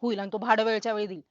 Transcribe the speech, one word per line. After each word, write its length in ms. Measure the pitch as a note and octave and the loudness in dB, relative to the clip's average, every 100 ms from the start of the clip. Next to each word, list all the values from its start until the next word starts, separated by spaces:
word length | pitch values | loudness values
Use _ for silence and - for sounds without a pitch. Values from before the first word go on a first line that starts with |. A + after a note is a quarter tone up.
होईल 160 | A#3+ G3+ | -4 -2
आणि 120 | G3 | -4
तो 60 | G#3 | -4
भाडं 260 | A#3 A3 | 2 4
वेळच्या 280 | A3 A3 A3+ | 4 2 0
वेळी 140 | G#3+ G#3 | -2 -2
देईल." 140 | F3+ - | -6 -14